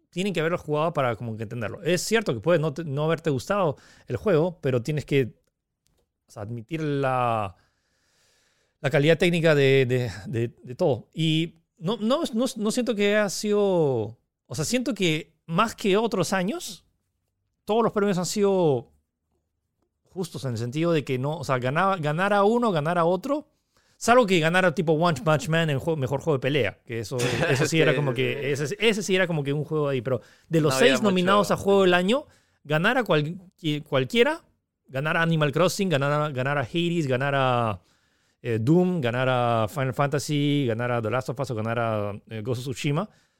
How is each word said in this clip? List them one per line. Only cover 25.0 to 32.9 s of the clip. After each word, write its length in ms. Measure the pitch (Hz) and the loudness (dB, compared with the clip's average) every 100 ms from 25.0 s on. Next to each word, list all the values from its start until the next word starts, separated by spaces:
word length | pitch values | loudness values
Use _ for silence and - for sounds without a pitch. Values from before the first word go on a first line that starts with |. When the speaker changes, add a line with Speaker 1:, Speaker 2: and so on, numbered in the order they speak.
| 175 135 | 2 0
Speaker 1:
Punch 260 | 156 156 156 | 0 0 0
Man 200 | 165 160 | 0 0
en 80 | 135 | -2
jue-, 180 | 170 156 | -2 -2
mejor 240 | 131 135 | -2 -2
juego 180 | 160 135 | 0 0
de 40 | |
pelea, 360 | 131 147 101 - - | 0 0 0 -4 -10
que 140 | 117 | -8
eso, 160 | 107 127 | -6 -2
Speaker 2:
<laughs> 320 | 120 - 165 | -2 0 0
Speaker 1:
eso 160 | 131 156 | 0 2
sí 140 | 160 | 2
era 120 | 151 | 2
Speaker 2:
Sí, 40 | 135 | 2
Speaker 1:
como 160 | 143 | 0
Speaker 2:
sí, 40 | 123 | 0
Speaker 1:
que, 380 | 127 127 131 143 | -2 -2 -4 -4
Speaker 2:
sí. 60 | |
Speaker 1:
ese, 120 | 147 202 | -4 -2
ese 240 | 226 208 | 0 0
sí 120 | 196 185 | 0 0
era 100 | 175 | 0
como 160 | 160 | -2
que 100 | 143 | -2
un 120 | 147 | -4
juego 240 | 139 156 143 | -2 -2 -2
ahí, 120 | 135 | -2
pero 200 | 113 123 - _ - | -2 -4 -6 _ -4
de 120 | 165 | 0
los 120 | 151 | 2
Speaker 2:
No 60 | 131 | 4
había 140 | 247 | 4
Speaker 1:
seis 100 | 247 | 4
nominados 460 | 208 185 180 208 196 | 2 2 4 2 2
Speaker 2:
mucho, 40 | |
Speaker 1:
a 20 | 175 | 0
juego 180 | - 196 | 2 4
Speaker 2:
sí. 40 | 190 | 6
Speaker 1:
del 80 | |
año, 320 | 180 185 262 - _ _ _ | 4 2 0 -4 _ _ _
ganara 400 | 143 151 196 | -4 0 2